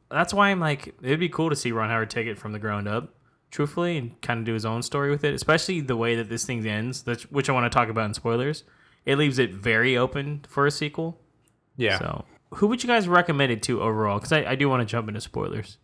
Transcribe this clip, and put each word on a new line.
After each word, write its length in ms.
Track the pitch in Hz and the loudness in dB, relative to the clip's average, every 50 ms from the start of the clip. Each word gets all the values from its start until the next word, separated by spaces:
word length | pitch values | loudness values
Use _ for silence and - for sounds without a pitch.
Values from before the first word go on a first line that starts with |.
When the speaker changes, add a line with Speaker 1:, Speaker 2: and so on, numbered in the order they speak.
| _ _ | _ _
Speaker 1:
that's 240 | 127 147 170 165 - | 0 0 0 2 4
why 160 | 196 202 196 | 4 4 4
I'm 100 | 196 185 | 4 2
like, 360 | 165 156 147 143 - - - - - | 0 0 -2 -2 -6 -14 -18 -8 -2
it'd 160 | 127 143 160 | -2 0 0
be 100 | 175 165 | 0 -2
cool 220 | - - 160 160 | 0 0 0 0
to 40 | 147 | 0
see 160 | 143 - 127 | -2 -2 -2
Ron 180 | 113 113 110 107 | -2 0 0 0
Howard 200 | 117 113 110 110 | 0 0 0 0
take 160 | - 120 110 | -2 -4 -4
it 140 | 117 107 101 | -4 -6 -8
from 120 | - 107 | -8 -10
the 60 | 107 104 | -8 -6
ground 300 | 104 107 104 104 101 104 | -4 -4 -2 -2 -2 -2
up, 260 | 104 117 143 - - _ _ _ _ _ _ _ | -2 -2 -4 -6 -16 _ _ _ _ _ _ _
truthfully, 440 | - - 147 143 - 170 175 175 170 151 | -4 -2 -2 -2 0 -2 -2 0 -2 -2
and 220 | 120 117 - _ | -4 -6 -10 _
kinda 220 | - - 120 113 113 | -6 -4 -4 -2 -2
do 100 | 113 113 | -2 -2
his 120 | 110 107 | -2 -2
own 160 | 113 113 117 | -2 -2 -4
story 300 | 120 - - 143 139 139 | -4 -4 -2 -2 0 0
with 120 | 143 143 - | 0 0 0
it, 120 | 147 143 | -2 -2
especially 460 | 123 - - 202 160 - - 190 170 | -2 2 2 2 2 2 0 -4 -4
the 140 | 143 127 123 | -2 -2 -2
way 200 | 113 117 117 117 | 0 2 0 0
that 140 | 117 113 101 | 0 -2 -4
this 160 | 113 113 - | -6 -6 -6
thing 200 | - 127 117 110 | -6 -6 -4 -4
ends, 380 | 110 104 107 110 127 127 - - | -4 -4 -2 -4 -4 -6 -8 -6
that's, 260 | - 120 - - - | -6 -6 -6 -6 -4
which 160 | - 139 135 - | -4 -2 0 2
I 60 | 135 | 2
wanna 160 | 127 120 120 | 2 2 2
talk 200 | - 135 120 110 | 2 2 2 2
about 160 | 113 113 110 104 | 0 0 -2 -2
in 80 | 104 | -4
spoilers. 480 | - - 117 117 120 127 143 156 - - _ _ _ _ _ _ _ _ | -4 -2 0 0 0 0 -2 -4 -6 -10 _ _ _ _ _ _ _ _
It 120 | - 139 139 | 0 2 4
leaves 180 | 151 147 131 127 | 4 2 4 2
it 160 | 127 104 90 | 2 0 0
very 420 | 98 98 120 110 110 120 131 131 | -4 0 2 4 4 4 4 4
open 500 | 120 123 123 - 143 139 143 147 143 - - | 4 2 0 0 -4 -6 -6 -8 -10 -10 -6
for 160 | - 143 139 | 0 2 2
a 60 | 147 | 2
sequel. 500 | 143 - 151 147 - - 165 165 170 - _ _ _ _ _ _ _ _ _ _ _ 131 | 2 0 -6 -6 -4 -6 -6 -6 -8 -10 _ _ _ _ _ _ _ _ _ _ _ 0
Speaker 2:
Yeah. 220 | 120 104 95 92 | 2 2 2 2
Speaker 1:
So 260 | - - 76 - - - - _ _ _ - | 0 -4 -6 -6 -8 -12 -18 _ _ _ -2
who 100 | - 202 208 | 2 2 2
would 140 | 247 247 | 2 0
you 60 | - 240 | 2 2
guys 200 | 240 226 196 175 | 2 4 4 6
recommend 440 | 175 175 170 170 151 139 139 131 | 6 4 6 4 2 2 2 2
it 100 | 117 110 - | 2 0 0
to 180 | - 123 104 - | -2 -2 0 0
overall? 360 | 113 110 110 110 104 101 104 | 0 0 2 2 2 0 0
'Cause 120 | - - | 0 2
I, 140 | 160 156 - | 0 2 2
I 100 | - 131 | 0 0
do 120 | 131 143 143 | 2 2 2
wanna 180 | 131 127 117 | 2 2 0
jump 220 | 104 - 117 110 107 | 0 -2 -4 -4 -4
into 120 | 104 107 | -6 -8
spoilers. 560 | - - - - 101 90 - 107 101 - - _ | -10 -8 -6 -6 -4 -4 -6 -8 -8 -10 -16 _